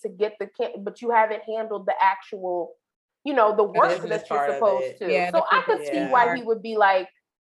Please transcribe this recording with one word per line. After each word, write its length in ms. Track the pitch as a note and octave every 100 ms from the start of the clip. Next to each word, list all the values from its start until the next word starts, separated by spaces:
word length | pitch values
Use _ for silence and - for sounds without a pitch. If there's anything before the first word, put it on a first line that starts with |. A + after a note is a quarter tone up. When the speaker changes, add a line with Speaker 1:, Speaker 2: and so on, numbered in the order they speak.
Speaker 1:
to 60 | G#3+
get 260 | F#3 G#3 G#3+
the 80 | G3
can-, 360 | - A3+ G3
but 180 | G3 F#3
you 80 | A#3
haven't 320 | A#3 A3 G#3+
handled 440 | - A3 A3 G3+ F#3+
the 80 | -
actual, 760 | F#3+ F#3+ - G3+ F#3 F3 E3 - _ _ _ _
you 100 | C#4
know, 180 | C4 G#3+
the 60 | G#3+
Speaker 2:
The 60 |
Speaker 1:
work 260 | G#3 G3 D4+
Speaker 2:
business 320 | - E3 G#3+
Speaker 1:
that 60 | -
you're 100 | D3+
Speaker 2:
part 100 | C#3+
of 60 | C#3
Speaker 1:
supposed 300 | G#3+ C3+ C3
Speaker 2:
it. 120 | -
Speaker 1:
to. 120 | -
Speaker 3:
Yeah, 200 | - F4
Speaker 1:
So 60 | E4
Speaker 3:
the 80 | D#4+ C5
Speaker 1:
I 60 |
could 160 | B4+ G#4
Speaker 3:
business 160 | C#4+ - -
Speaker 1:
see 40 |
why 140 | B3 A#3+
Speaker 2:
Yeah. 100 | B3+
Speaker 1:
he 80 |
would 180 | A3+ A3
be 140 | A3 G#3+
like, 300 | G3+ F#3+ F3+ _ _ _